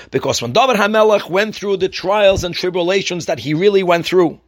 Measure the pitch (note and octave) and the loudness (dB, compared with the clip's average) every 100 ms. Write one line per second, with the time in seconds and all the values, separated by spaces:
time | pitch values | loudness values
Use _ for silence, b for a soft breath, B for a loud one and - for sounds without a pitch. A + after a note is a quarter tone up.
0 | B C3+ C3+ A#2+ A#2+ E3 C4 G#3+ G#3 A3 | B -4 -2 -4 -2 0 2 2 2 2
1 | G#3+ G3+ - F#3 A3 - G3+ F#3+ F#3 - | 4 2 0 -2 -2 -4 -4 -2 -4 -4
2 | F#3 G#3 G3 F#3+ F3 E3 F3+ F3+ F3 G3 | -2 2 2 2 -2 -4 -4 -2 0 0
3 | - F3+ D3+ D3+ C3+ D3+ G3+ G3 F3+ E3+ | -2 -6 -4 -6 -4 0 2 4 2 0
4 | - F#3 D#3+ C#3 | 2 2 2 -2